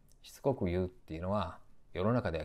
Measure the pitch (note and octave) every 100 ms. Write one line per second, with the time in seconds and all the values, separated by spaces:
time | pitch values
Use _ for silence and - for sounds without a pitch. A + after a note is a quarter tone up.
0 | - - - - C#3+ C3 F#2 F2+ F#2 -
1 | - D#2+ F2+ G#2 F2 - - - - E2+
2 | G2+ B2 F#2 D#2+